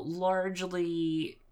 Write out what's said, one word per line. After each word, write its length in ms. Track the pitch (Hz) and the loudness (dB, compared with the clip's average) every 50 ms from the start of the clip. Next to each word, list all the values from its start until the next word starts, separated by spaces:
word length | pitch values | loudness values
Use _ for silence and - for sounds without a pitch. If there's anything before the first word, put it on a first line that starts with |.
| 95 | -2
largely, 1300 | 156 170 175 180 185 190 185 185 190 185 180 185 180 185 180 175 170 170 165 165 160 160 160 156 - - - - - | -4 -4 0 2 2 4 2 2 0 -2 -4 -4 -2 0 0 0 0 0 0 2 2 2 0 -2 -2 -6 -12 -14 -6